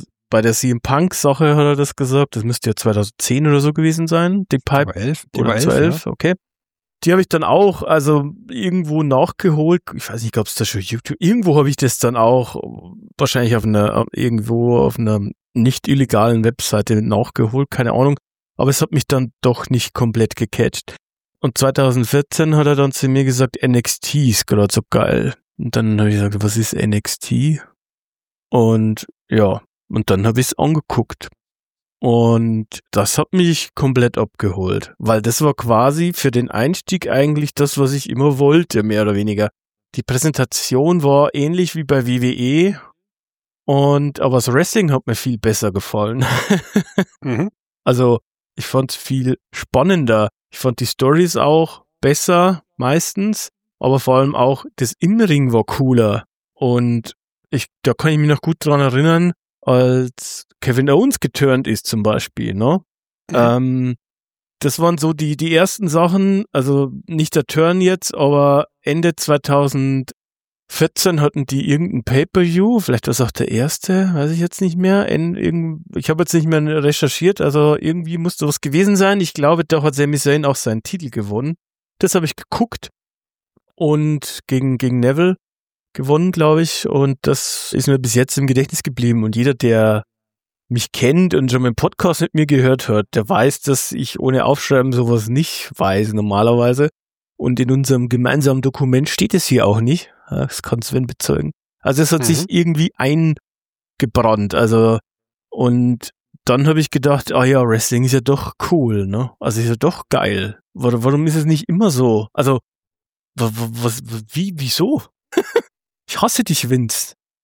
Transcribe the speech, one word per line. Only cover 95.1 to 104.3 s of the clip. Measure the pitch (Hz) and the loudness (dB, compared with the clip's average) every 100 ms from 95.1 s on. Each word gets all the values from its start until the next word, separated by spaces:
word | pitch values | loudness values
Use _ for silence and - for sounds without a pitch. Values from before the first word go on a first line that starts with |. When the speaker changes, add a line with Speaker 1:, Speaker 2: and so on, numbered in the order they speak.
| 117 107 | 0 0
Speaker 1:
nicht | 127 165 - - | -2 -2 -6 -12
weiß | - 98 95 107 | -4 0 0 0
normalerweise. | 107 104 101 113 120 120 123 151 - _ _ _ - | -2 -2 2 2 2 2 2 -2 -4 _ _ _ -6
Und | - 123 | -2 0
in | 127 | 0
unserem | 131 131 131 123 | 0 2 0 0
gemeinsamen | 123 123 143 139 131 | 0 0 2 2 0
Dokument | 131 - 135 127 156 | -2 -2 0 2 0
steht | - 208 | -2 0
es | 185 - | 0 2
hier | 123 101 | 2 2
auch | 107 | 2
nicht. | 117 170 - _ - | 0 -2 -4 _ -8
Ja, | - 135 | -6 -6
das | - | -8
kann | - 117 | -6 -6
Sven | - 127 123 | -2 -4 -4
bezeugen. | - - 143 151 - _ _ | -4 -2 -2 -4 -10 _ _
Also | - 135 | -2 0
es | 156 | 2
hat | 165 | 0
Speaker 2:
Mhm. | 123 | 0
Speaker 1:
sich | 160 180 | 0 0
irgendwie | 180 170 156 170 - | 0 0 0 -2 -2
eingebrannt. | 131 156 160 151 _ _ _ _ _ - 135 123 113 | 0 2 0 -2 _ _ _ _ _ -4 -2 2 2